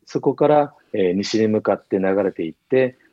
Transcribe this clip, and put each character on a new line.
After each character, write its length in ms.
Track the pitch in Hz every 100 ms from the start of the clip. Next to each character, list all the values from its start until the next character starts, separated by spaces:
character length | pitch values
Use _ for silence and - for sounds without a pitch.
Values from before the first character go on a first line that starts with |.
そ 160 | - 143
こ 140 | 143
か 140 | 131 147
ら、 260 | 151 147 - _
え 180 | 110 92
ー、 20 |
西 260 | 92 98 110
に 80 | 110
向 140 | 107
か 120 | 107
っ 140 | 98 -
て 100 | 98
流 160 | 95 98
れ 80 | 95
て 140 | -
い 60 | 82
っ 40 |
て、 440 | - - 131 127 - _